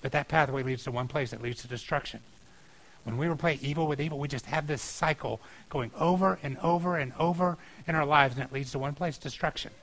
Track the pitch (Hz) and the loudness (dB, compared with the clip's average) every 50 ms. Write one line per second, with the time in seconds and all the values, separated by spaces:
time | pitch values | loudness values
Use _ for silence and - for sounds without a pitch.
0 | - 139 - 151 139 - - 160 151 135 131 135 131 127 131 120 - 139 120 120 | -4 0 0 0 0 2 4 4 4 4 2 -2 -2 -2 -2 -2 -4 -4 -4 -2
1 | 123 127 - 151 135 113 - 110 113 117 120 - - 117 123 117 - - 160 143 | -4 -2 -2 -2 -2 -2 -4 -6 -6 -6 -6 -6 -8 -10 -10 -10 -6 -2 -2 -2
2 | - - - 117 - - - - - - - - - - - - - - - - | -2 -4 -12 -12 -16 -18 -20 -20 -20 -20 -20 -20 -20 -20 -20 -20 -20 -20 -20 -14
3 | - 117 110 120 147 170 165 139 - 170 156 135 - 135 147 156 160 151 147 139 | -8 -6 -4 0 0 0 0 2 2 0 0 2 -2 -4 0 0 0 0 0 0
4 | 147 160 156 139 143 143 143 127 - - - 160 151 147 151 123 - - - - | -2 -2 -2 -4 -4 -4 -4 -6 -6 -2 -2 -2 0 0 -4 -4 -4 -8 -4 0
5 | - 160 156 - - 123 113 113 - - - - - - - 143 123 110 - - | 2 2 2 2 0 -4 -4 -4 -8 -16 -20 -20 -18 -6 -2 -2 -2 -2 -2 2
6 | 160 170 180 185 190 190 190 185 - 143 131 131 - 170 175 175 170 180 175 165 | 4 4 4 6 4 4 2 2 -2 -6 -6 0 2 2 2 2 2 0 0 0
7 | 143 127 117 - 156 170 175 165 180 180 170 - - - - - - - 165 160 | -2 -4 0 0 2 2 4 4 2 0 0 -2 -8 -18 -20 -12 -4 0 2 2
8 | 151 143 151 147 139 135 120 131 135 127 135 135 139 131 - 143 131 139 143 - | 4 6 8 8 8 6 4 -2 -6 -4 -4 -4 -4 -4 -4 -2 -2 -2 -2 -2
9 | 180 170 139 - - 143 - - - 156 - - - - - - | -2 -2 -2 -4 -8 -10 -6 -2 -2 -2 -2 -2 -10 -10 -12 -16